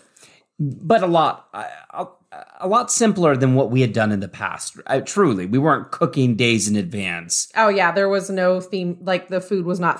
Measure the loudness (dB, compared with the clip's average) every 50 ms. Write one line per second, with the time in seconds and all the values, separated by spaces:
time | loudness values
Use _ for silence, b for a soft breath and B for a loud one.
0 | B B B B B B B B B _ _ -6 -6 -6 -6 -4 0 2 2 2
1 | 4 2 2 4 2 2 0 -4 -12 _ -14 -14 -12 -12 -14 -18 -20 -14 -12 -10
2 | -10 -12 -14 _ _ _ -20 -20 -20 -20 -12 -8 -2 0 0 0 2 0 0 2
3 | 2 2 4 4 4 4 4 4 4 4 4 4 2 2 2 2 2 2 2 0
4 | 0 0 0 -2 -4 -8 -8 -8 -8 -8 -8 -10 -12 -14 -14 -14 -6 -2 -2 -2
5 | -2 -2 0 2 2 2 2 0 -2 -2 0 2 2 2 2 0 -2 -6 -4 -2
6 | -2 -2 0 0 0 2 2 2 2 2 2 2 0 0 0 -2 -2 -4 -6 -6
7 | -6 -6 -8 -8 -8 -6 -6 -6 -6 -4 0 0 2 2 2 2 0 0 0 0
8 | 0 0 0 -2 -4 -4 -4 -2 0 0 0 -2 -4 -6 -8 -6 -6 -6 -8 -6
9 | -4 -4 -4 -4 -4 -6 -8 -8 -4 -4 -4 -4 -2 -4 -4 -2 -2 -2 -2